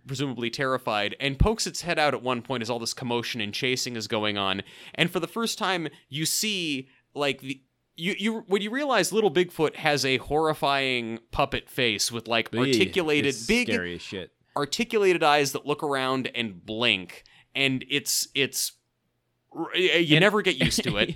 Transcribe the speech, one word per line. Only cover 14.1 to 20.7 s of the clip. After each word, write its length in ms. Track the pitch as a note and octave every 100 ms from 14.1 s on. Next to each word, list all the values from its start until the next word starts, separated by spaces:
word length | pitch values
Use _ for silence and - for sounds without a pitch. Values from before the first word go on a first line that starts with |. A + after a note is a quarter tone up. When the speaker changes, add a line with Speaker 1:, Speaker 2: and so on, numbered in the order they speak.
| G2 E2+ _ _ C#3+
Speaker 1:
articulated 680 | C#3+ - A#3 A3 G3 E3+
eyes 300 | D#3 D3 C#3
that 120 | C3+ C3+
look 160 | D3
around 480 | D3+ C#3 C3 C3 B2+ A#2
and 280 | A#2 F2 A2
blink, 580 | A2 A#2+ G2 F2 - - - _ C3+
and 280 | C3+ C3 -
it's, 380 | C#3 C#3 - - C#3
it's, 380 | B2+ - - - _ _ _ _ _ _ _ -
r-, 140 | D#3+
y-, 60 | E3+ F3+ D#3+ E3
you 120 | D#3
Speaker 2:
And 40 |
Speaker 1:
never 200 | G3+ G#3
get 140 | G3 C3+
used 260 | -